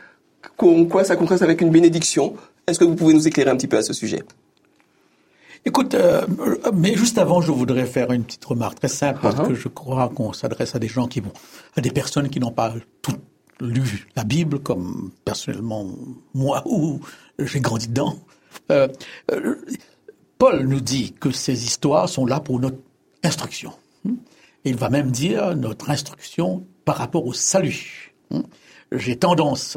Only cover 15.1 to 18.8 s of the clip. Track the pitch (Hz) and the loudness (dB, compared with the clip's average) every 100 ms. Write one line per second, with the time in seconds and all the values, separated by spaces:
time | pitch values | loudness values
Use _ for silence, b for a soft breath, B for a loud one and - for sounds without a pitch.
15.1 | - - 104 - 98 113 107 95 - 123 | -10 -8 -8 -8 -8 -8 -8 -8 -12 -14
16.1 | 123 _ 135 135 139 - 226 156 139 B | -18 _ -4 -2 -2 -2 0 0 -4 B
17.1 | B B - 139 143 117 113 113 117 190 | B B -8 -6 -2 -2 -2 -4 -2 -4
18.1 | - - b b b - 143 | -6 -14 b b b 0 2